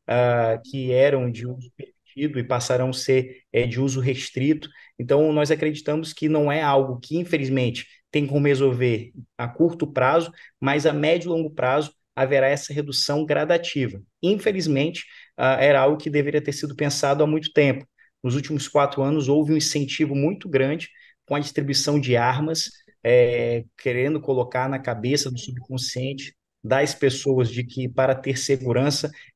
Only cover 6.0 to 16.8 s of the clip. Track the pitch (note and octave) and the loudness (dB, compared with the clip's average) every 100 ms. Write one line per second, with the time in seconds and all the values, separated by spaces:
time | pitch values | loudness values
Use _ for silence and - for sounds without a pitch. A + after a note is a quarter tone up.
6 | D#3+ - D#3 D#3 D3 D3 D3+ C#3 C3+ B2 | -4 -4 0 2 2 2 4 4 2 -2
7 | - D#3+ F3 D#3 C3+ C3 B2 A#2+ - _ | -4 -4 -2 -2 0 0 0 -2 -12 _
8 | _ D3+ C#3+ C#3+ C#3+ C3+ C3+ B2 B2 A2 | _ -2 0 2 4 4 4 2 0 0
9 | A2+ - A#2+ - A#2+ - E3 E3+ D3+ - | -4 -18 -18 -10 -6 2 0 2 -4 0
10 | B2+ D#3+ E3 - - - C3+ D3 D3+ D3 | 2 2 0 -10 -20 -4 0 2 2 2
11 | D3+ E3+ E3+ E3 D#3 D3+ B2+ C#3 D3 _ | 2 0 0 -4 -4 -2 0 0 -2 _
12 | _ - C3+ C#3 C3+ C#3+ - D3 C#3+ C3 | _ -2 2 4 2 0 -4 -8 -4 -4
13 | - C#3+ D3+ C#3+ D#3 E3+ E3+ D3 A#2 G2 | -2 -2 0 0 2 0 0 -4 -4 -6
14 | - _ E3+ G#3 G#3+ F#3+ D#3+ C#3 D3+ F3+ | -18 _ 0 0 0 -2 0 0 0 -4
15 | - - - - C3 C3 C3+ C#3 C3+ D3+ | -14 -20 -18 -2 0 4 4 6 4 2
16 | D#3+ D3 C#3+ D3 C#3+ C#3 D3+ B2+ | -2 -2 0 -2 -2 -6 -6 -4